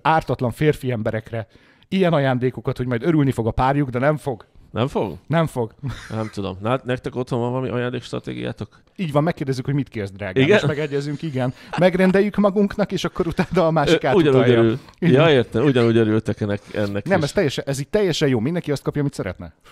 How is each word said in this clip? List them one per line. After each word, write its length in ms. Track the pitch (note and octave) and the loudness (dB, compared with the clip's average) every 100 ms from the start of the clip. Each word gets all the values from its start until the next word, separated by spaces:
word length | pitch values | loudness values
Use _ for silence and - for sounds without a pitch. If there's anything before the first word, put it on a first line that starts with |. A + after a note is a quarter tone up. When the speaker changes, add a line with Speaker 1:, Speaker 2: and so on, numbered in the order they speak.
Speaker 1:
ártatlan 480 | D3 D#3+ - B2 B2 | 0 0 0 -2 -4
férfi 400 | - D3+ - B2+ | 0 0 0 -2
emberekre 560 | A#2 A2 A2 - A2+ G#2 _ _ _ _ | -4 -4 -6 -6 -10 -10 _ _ _ _
ilyen 240 | F#3+ F3 | 0 2
ajándékokat, 640 | D#3 C3+ B2+ B2+ A2+ C3+ B2+ | 4 2 0 -2 -2 -6 -4
hogy 100 | B2 | -4
majd 160 | A#2 | -2
örülni 280 | E3 D#3 C#3 | 2 2 2
fog 140 | A#2+ A2+ | 2 -2
a 40 | |
párjuk, 380 | B2 C3 C#3+ C3+ | 0 2 2 -2
de 100 | A#2+ | 0
nem 180 | C#3 D3+ | 0 0
fog. 300 | C#3+ A2+ - - - | -4 -8 -12 -20 -8
Speaker 2:
Nem 160 | G#2 C3 | -4 -2
fog? 280 | A3 G#2+ C#2+ - | -2 -4 -6 -2
Speaker 1:
Nem 200 | D#3+ D#3+ | 0 0
fog. 280 | B2+ A2 - C3 - - | -2 -6 -8 -12 -10 -8
Speaker 2:
Nem 180 | A2 G#2+ | -6 -6
tudom. 240 | - G2 F#2 | -6 -8 -6
Na, 80 | G#2+ | -4
hát 160 | C3+ | -2
nektek 300 | - B2 C3+ | -4 -6 -6
otthon 260 | A#2 B2 B2 | -8 -4 -4
van 100 | A#2+ | -2
valami 180 | B2+ C3 | -4 -4
ajándékstratégiátok? 1120 | B2 B2 B2 - B2 C3 B2 B2 - G#2+ _ _ - | -4 -4 -8 -10 -10 -10 -8 -8 -10 -14 _ _ -8
Speaker 1:
Így 160 | E3+ | -2
van, 100 | D3 | 0
megkérdezzük, 420 | D#3+ - C3 C3 | 0 -2 -4 -4
hogy 100 | C3+ | -2
mit 140 | C#3+ B2+ | -2 -4
kérsz, 220 | A2 G2 | -6 -8
drágám. 340 | F#2+ G2+ B2+ | -8 -4 2
Speaker 2:
Igen? 120 | C#3+ G#3 | 4 4
Speaker 1:
És 80 | |
megegyezünk, 580 | D3 D3 D3+ C#3+ C#3+ D3 | 2 -2 -4 -4 -4 -6
igen. 320 | E3 B2+ B2+ - - - | -6 -4 -4 -6 -8 0
Megrendeljük 580 | F#3 F3+ F#3 F#3+ G#3 G3 | 2 4 4 4 2 2
magunknak, 560 | G3+ G3 G3+ - G3 | 2 2 0 0 -4
és 120 | F#3+ | -4
akkor 220 | E3 - E3+ | -4 -4 -2
utána 400 | - D3+ F3 D#3+ | -2 -2 0 2
a 40 | |
másik 320 | D#3+ C#3+ D#3+ | 2 4 2
Speaker 2:
Ö, 40 | D3 | 4
Speaker 1:
átutalja. 240 | F#3+ D3 | 4 6
Speaker 2:
ugyanúgy 200 | C3 B2 | 6 6
örül. 280 | A#2 A2+ A2+ - _ | 4 4 0 -8 _
Speaker 1:
Igen. 160 | E3+ | 4
Speaker 2:
Ja, 160 | C#3+ E3 | 6 6
értem, 340 | D3+ - A2+ | 4 2 0
ugyanúgy 320 | C#3+ B2 A#2 A2+ | 2 4 4 4
örül 260 | A2 A2 | 2 2
tek 180 | - - | -2 -4
ennek, 200 | G#2 G2+ - | -4 -4 -6
ennek 300 | - G2+ G2+ D#3 | -6 -4 -4 -2
Speaker 1:
Nem, 100 | F#3 | 0
Speaker 2:
is. 60 | |
Speaker 1:
ez 80 | D3 | 0
teljesen, 320 | G#3 D3+ - C3+ | 0 0 -2 -6
ez 120 | C#3 | -6
így 100 | D3 | -2
teljesen 400 | G#3+ F#3+ D3+ C#3+ | 0 0 0 0
jó. 120 | A#2+ | 2
Mindenki 320 | B2 F3 D3 | 0 -4 -4
azt 100 | C#3 | -4
kapja, 180 | D#3 D3 | -4 -4
amit 140 | C#3 | -4
szeretne. 400 | - G2+ - E2+ - - | -4 -8 -10 -14 -18 -20